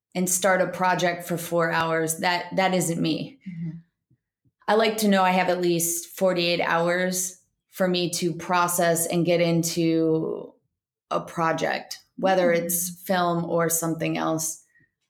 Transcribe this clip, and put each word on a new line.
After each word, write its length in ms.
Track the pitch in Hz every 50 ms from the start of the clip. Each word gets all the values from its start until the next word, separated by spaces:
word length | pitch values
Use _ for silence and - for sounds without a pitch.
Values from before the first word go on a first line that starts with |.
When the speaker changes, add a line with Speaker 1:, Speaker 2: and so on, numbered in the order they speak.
| _ _ -
Speaker 1:
and 140 | 185 185 175
start 320 | - - - 196 185 185
a 60 | 180
project 600 | 170 - - 185 185 180 170 180 180 170 175 -
for 120 | - 175 165
four 320 | 165 - 170 170 165 165
hours. 480 | 170 165 165 165 160 160 160 156 160 -
That, 360 | 185 180 175 175 175 - 175
that 180 | 180 190 185 185
isn't 260 | 180 156 160 165 165
me. 380 | - 160 151 - - - - _ _ 190
Speaker 2:
Mm-hmm. 300 | 175 165 170 160 165 170 - _ _ _ _ _ _ _ _ _ _ _ _ _ _ _ _
Speaker 1:
I 80 | - 208
like 240 | 220 226 220 214 220
to 100 | 214 208
know 140 | 196 190
I 80 | 190 180
have 180 | 185 185 180 175
at 140 | 175 180
least 460 | 180 175 170 165 170 - - - - - - -
forty-eight 420 | 190 185 180 170 170 170 175 170
hours 800 | - - 165 170 170 175 175 180 185 185 185 180 - - - - _ _ _ _ _ _
for 180 | - - 190 180
me 220 | 180 180 175 165
to 240 | 170 - 180 170 156
process 720 | 160 - - 180 175 175 170 - - 175 170 170 170 175
and 180 | - - 175 165
get 160 | 175 175 170
into 1120 | 170 170 170 165 160 165 - 175 165 165 165 165 160 160 160 160 160 - - - - - - _ _ _ _ _ _ _ _ _ _ _
a 100 | 165 175
project, 800 | 165 - - 170 165 160 156 151 160 147 67 - - - - - _ _ _ -
whether 300 | - 190 190 185 175 170
Speaker 2:
Mm. 80 | 170 170
Speaker 1:
it's 320 | 170 170 - - - -
film 540 | - - - - 190 180 175 175 170 170 170
or 240 | - 170 170 165 165
something 480 | 165 - 170 165 160 160 160 160 160 165
else. 440 | 160 160 160 160 160 - - - _ _ _ _ _ _ _ _ _